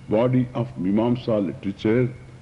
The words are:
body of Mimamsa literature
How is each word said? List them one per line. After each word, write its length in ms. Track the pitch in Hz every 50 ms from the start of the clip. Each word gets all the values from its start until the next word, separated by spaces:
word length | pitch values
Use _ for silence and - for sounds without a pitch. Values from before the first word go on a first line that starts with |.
| - -
body 380 | 104 107 120 127 127 127 123 123 -
of 140 | 120 120 127 - -
Mimamsa 680 | 85 95 101 107 113 123 123 123 - 120 110 107 98
literature 680 | 82 69 - - 98 98 - - 110 110 123 127 123 - - - - - -